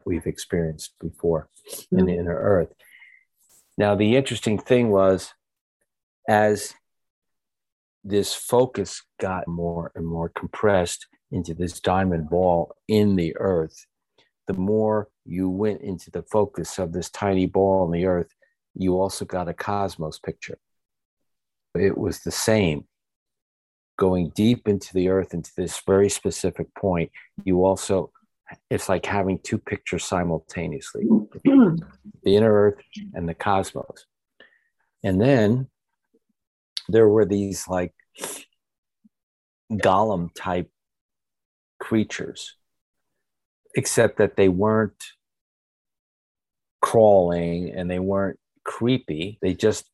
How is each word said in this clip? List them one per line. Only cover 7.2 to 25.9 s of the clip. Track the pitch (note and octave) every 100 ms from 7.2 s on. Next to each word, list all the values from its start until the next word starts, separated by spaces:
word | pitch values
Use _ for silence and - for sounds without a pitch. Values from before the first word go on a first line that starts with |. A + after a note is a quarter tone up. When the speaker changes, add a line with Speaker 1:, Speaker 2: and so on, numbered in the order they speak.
| _ _ _ _ _ _ _ _
Speaker 1:
this | G2 G2+ F#2+
focus | - - A#2+ B2+ - F#2+ - - -
got | G2 F#2 -
more | E2+ E2+ E2+ D#2+
and | F2 E2
more | E2 E2+
compressed | - E2+ - G#2+ G2 F2 - - _ _
into | F#2 E2+
this | E2 F2 -
diamond | F#2+ F#2 F#2+ E2+ D2+
ball | F2 F#2 E2+ - - -
in | G#2+ G#2 F#2+
the | E2 -
earth, | G2 F2 D#2+ - _ _ _ _ _ _ -
the | F#2
more | F#2+ G#2+ G#2+ G#2+ G#2 _ -
you | F2 F#2
went | F#2 G#2+ G2
into | - F2 -
the | F2
focus | - G#2+ G2+ - E2 -
of | F2+
this | F2 E2
tiny | - G2+ F#2+ F2+
ball | F#2+ G2 F#2+ F2
in |
the | E2+ F#2
earth, | F2 E2 _ _ _ _ -
you | F#2 F#2
also | F#2+ - G2
got | F#2 F2
a |
cosmos | E2 - G2+ G2 - D#2 -
picture. | - - - - _ _ _ _ _ _ _ _ _ _ _ -
It | G2 -
was | A2 -
the | -
same. | - - A2 F2+ D2 - _ _ _ _ _ _ _ _ _ _ -
Going | F#2+ F2+ E2+
deep | - A2 A#2+ -
into | G2+ -
the | F#2+ F#2
earth, | F#2+ F2
into | F2 - -
this | F2 -
very | -